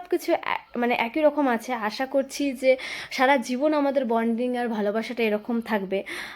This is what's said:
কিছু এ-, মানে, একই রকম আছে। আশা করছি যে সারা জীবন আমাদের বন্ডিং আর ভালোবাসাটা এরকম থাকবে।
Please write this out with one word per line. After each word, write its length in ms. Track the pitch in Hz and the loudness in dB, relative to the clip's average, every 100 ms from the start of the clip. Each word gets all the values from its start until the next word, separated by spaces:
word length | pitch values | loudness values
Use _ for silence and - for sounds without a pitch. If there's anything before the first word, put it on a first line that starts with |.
| 359 | 2
কিছু 240 | 349 - | -2 2
এ-, 440 | 339 - - - - | 0 0 -4 -4 -2
মানে, 160 | 240 | 0
একই 280 | 247 233 320 | 0 0 2
রকম 260 | 302 294 277 | 2 4 2
আছে। 260 | 233 240 | 0 -2
আশা 320 | 240 214 214 262 | -4 -4 -4 -2
করছি 480 | 277 269 - 285 | 0 -2 -2 -4
যে 240 | 247 262 262 - - - | 2 2 2 0 -10 -8
সারা 260 | - 262 285 | 2 4 4
জীবন 360 | 233 247 302 | 2 0 2
আমাদের 320 | 302 277 269 247 | 2 2 2 2
বন্ডিং 520 | 226 226 226 247 247 | 2 2 0 0 -2
আর 100 | 240 | -2
ভালোবাসাটা 560 | 220 208 214 220 240 | -2 0 -2 -2 -2
এরকম 380 | 226 208 208 233 | 0 0 0 -4
থাকবে। 420 | 226 214 190 196 - - - | 0 -2 -2 -4 -4 -10 -12